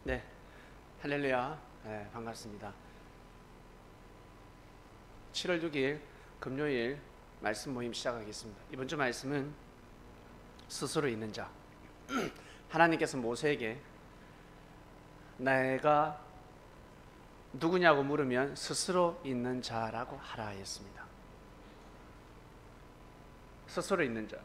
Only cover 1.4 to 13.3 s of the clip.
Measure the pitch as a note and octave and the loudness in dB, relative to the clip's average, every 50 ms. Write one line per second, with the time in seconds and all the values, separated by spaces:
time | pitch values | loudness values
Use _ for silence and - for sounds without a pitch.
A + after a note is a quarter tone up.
1.4 | B2 C#3 D#3+ D#3+ - - - - - G#2+ G#2+ G#2+ G#2 G2+ - A#2 A2+ A#2 A2+ - | 2 0 -4 -8 -12 -16 -18 -14 -10 -8 -8 -8 -8 -8 -8 -8 -8 -6 -8 -8
2.4 | - A2+ G#2 G2+ G#2 G#2 F#2+ - - - - - - - - - - - - - | -10 -12 -10 -10 -10 -10 -12 -12 -18 -18 -18 -18 -20 -20 -20 -20 -20 -20 -20 -20
3.4 | - - - - - - - - - - - - - - - - - - - - | -20 -20 -20 -20 -20 -20 -20 -20 -20 -20 -20 -20 -20 -20 -20 -20 -20 -20 -20 -20
4.4 | - - - - - - - - - - - - - - - - - - - - | -20 -20 -20 -20 -20 -20 -20 -20 -20 -20 -20 -20 -20 -18 -18 -16 -16 -8 -8 -4
5.4 | - F3+ F3+ E3+ D#3+ E3+ D3 D3 C3+ C3+ D3 D#3 - - - - - - - - | 2 2 2 4 2 2 2 4 4 4 2 0 -6 -12 -16 -18 -18 -18 -12 -8
6.4 | - B2+ C3 C3+ D3+ D3 C#3 A#2+ A#2 A#2+ C#3 D3 - - - - - - - - | -6 -4 -2 0 2 2 2 2 2 0 -2 -4 -8 -14 -18 -20 -20 -20 -14 -2
7.4 | - G#2 A2 - - D3 C3+ A#2+ A#2+ A#2+ A2 - - C3+ A#2+ A#2 G#2+ G#2 G#2 - | 0 0 0 0 -2 -4 -4 -2 -2 -2 -4 -2 -2 -2 -2 -2 -4 -8 -8 -10
8.4 | - A2+ G2+ - - - D#3 C3 C3 C3 E3 D3 C#3+ B2 A#2 - - C3 C#3+ C#3+ | -10 -10 -12 -14 -12 -10 -6 -4 -4 -2 0 2 2 2 2 0 -2 0 0 0
9.4 | C3+ D3 D3 - - - - - - - - - - - - - - - - - | 0 -2 -6 -12 -16 -18 -20 -20 -20 -20 -20 -20 -18 -18 -18 -18 -18 -18 -18 -18
10.4 | - - - - - - - - D#3 C3+ - E3 D3 C#3 A#2 G#2+ A2+ G#2+ G#2 A2+ | -18 -18 -18 -18 -14 -10 -6 -4 -4 0 2 2 2 2 2 0 -4 -4 -4 -6
11.4 | G2+ - - - - - - - - - - - - - C4 B3+ G3 - - - | -8 -8 -10 -16 -20 -20 -20 -20 -18 -18 -18 -18 -10 -4 -2 0 0 -2 -4 -10
12.4 | - - - - - - - D#3+ E3 E3+ E3 D#3 D#3+ C#3+ - C3+ A#2+ A2+ | -18 -18 -18 -18 -14 -2 6 8 8 8 8 4 2 0 0 -2 0 0